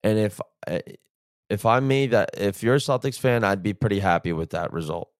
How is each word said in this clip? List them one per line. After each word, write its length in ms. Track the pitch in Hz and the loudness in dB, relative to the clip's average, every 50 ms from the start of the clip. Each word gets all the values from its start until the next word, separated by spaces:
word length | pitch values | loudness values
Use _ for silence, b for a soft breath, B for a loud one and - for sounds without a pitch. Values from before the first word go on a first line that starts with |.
| - | 0
And 140 | 104 107 107 | 0 2 2
if, 220 | 110 104 101 - - _ _ _ - | 0 -2 -2 -6 -14 _ _ _ -10
uh, 140 | - 82 87 - - - - _ _ _ _ _ _ _ _ _ _ | -6 -6 -6 -6 -8 -18 -20 _ _ _ _ _ _ _ _ _ _
if 160 | 104 101 - | -6 0 2
I 160 | 113 113 127 | 4 4 4
made 300 | 135 135 135 135 139 127 | 4 2 2 2 2 4
that, 200 | 113 107 98 - - | 2 2 2 0 -2
if 260 | - 101 101 98 - - | -2 -2 -2 -2 0 2
you're 120 | 113 127 | 2 2
a 40 | 147 | 2
Celtics 400 | - - 135 127 - 139 123 - | 2 0 -2 -2 -2 -4 -6 0
fan, 260 | - 131 120 120 110 | 0 2 2 4 2
I'd 180 | 98 98 98 90 | 2 0 0 -2
be 100 | 104 101 | -4 -4
pretty 260 | - - 110 101 98 | 0 0 0 0 2
happy 340 | 98 95 85 82 - 87 85 | 2 2 2 2 0 -2 -4
with 180 | 80 82 82 | -4 -4 -4
that 220 | - 85 85 - - | -4 -6 -6 -4 -6
result. 380 | 82 80 76 80 85 87 _ _ _ | -6 -6 -6 -6 -8 -8 _ _ _